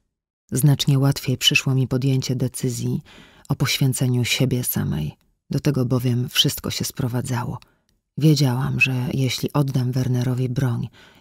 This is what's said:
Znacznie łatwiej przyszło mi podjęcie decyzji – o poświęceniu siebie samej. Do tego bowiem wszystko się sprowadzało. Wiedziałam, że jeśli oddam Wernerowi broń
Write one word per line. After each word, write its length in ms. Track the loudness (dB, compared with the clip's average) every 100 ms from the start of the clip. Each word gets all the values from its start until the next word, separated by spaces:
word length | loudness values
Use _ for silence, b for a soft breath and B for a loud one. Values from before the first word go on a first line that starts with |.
| _ _ _ _ _
Znacznie 460 | 2 4 4 2 2
łatwiej 400 | 2 0 -2 0
przyszło 360 | 2 2 2
mi 140 | 0 2
podjęcie 480 | 2 2 0 0 -2
decyzji – 680 | -2 -2 -4 -2 -4 -4 B B B B B
o 60 |
poświęceniu 720 | -2 -2 2 0 2 0 2
siebie 400 | 0 0 0 0
samej. 520 | -2 -2 -2 -4 -6 -10 _ _ _
Do 100 | -2
tego 240 | 0 0
bowiem 440 | 0 0 0 0 0
wszystko 420 | 0 0 0 -8
się 140 | -6
sprowadzało. 760 | -6 -4 -4 -4 -4 -4 -4 -10 b b b _ _ 2
Wiedziałam, 640 | 4 4 2 0 -2 0
że 280 | 0 -2 -2
jeśli 380 | -2 -2 -2 -2
oddam 400 | 0 0 0 0
Wernerowi 560 | 0 0 0 0 -2 -2
broń 400 | -2 -2 -2 -6 B B B